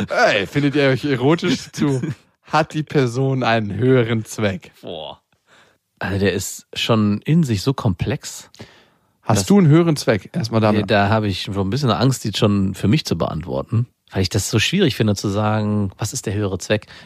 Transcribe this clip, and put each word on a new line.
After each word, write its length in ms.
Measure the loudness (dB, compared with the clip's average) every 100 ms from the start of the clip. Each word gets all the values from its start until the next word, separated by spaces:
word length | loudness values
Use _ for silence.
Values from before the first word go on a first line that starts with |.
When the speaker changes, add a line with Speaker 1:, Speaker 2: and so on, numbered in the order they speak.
| -2
Speaker 1:
<laughs> 320 | 2 2 2
Ey, 60 | -2
findet 280 | 0 0
ihr 140 | 2 2
euch 140 | 2 -2
erotisch 680 | 0 2 2 0 -2 -4
zu? 300 | -2 0 0 -4 -8 _ _
Hat 320 | -4 -2 0
die 80 | -4
Person 600 | -2 0 0 0 -2 0
einen 320 | 0 0 -2
höheren 520 | 0 2 4 2 -2 -4
Zweck? 460 | -4 -2 -4 -10 _
Speaker 2:
Boah. 400 | -14 -12 -12 -16 _ _ _ _ _ _ _ -10
Also 200 | -4 0
der 160 | 0
ist 320 | 0 -4 -12 -12
schon 480 | -6 0 2 2 0
in 200 | 2 2
sich 180 | 2 0
so 100 | -2
komplex. 800 | -2 -2 -2 -4 -6 -8 -16 -20 -20 -20 _ _ _ _ _
Speaker 1:
Hast 180 | -2 0
Speaker 2:
Das 40 | 4
Speaker 1:
du 120 | 6
einen 100 | 8
höheren 280 | 6 4 2
Zweck? 340 | 0 -2 -2
Erstmal 280 | -8 -2 2
damit. 200 | 2 2
Speaker 2:
Ja, 60 | 2
da 220 | 2 2
habe 180 | 2 0
ich 140 | -4
schon 120 | -4 -4 -2
ein 40 |
bisschen 200 | 0 0
Angst, 340 | 2 0 0
die 80 | -4
schon 400 | 0 2 2 0
für 140 | 0 0
mich 160 | 2
zu 120 | 0 -4
beantworten. 720 | -4 -6 -6 -8 -2 -2 -2 _ _
Weil 120 | -4
ich 60 | -2
das 220 | -2 -2
so 80 | 0
schwierig 380 | 0 2 0 0
finde 180 | -2
zu 140 | -2 -2
sagen, 640 | -2 -2 -2 -2 -2 -4 -4
was 140 | -8
ist 140 | -6 -6
der 80 |
höhere 240 | -4 -4 -4
Zweck? 280 | -4 -4 -4 -20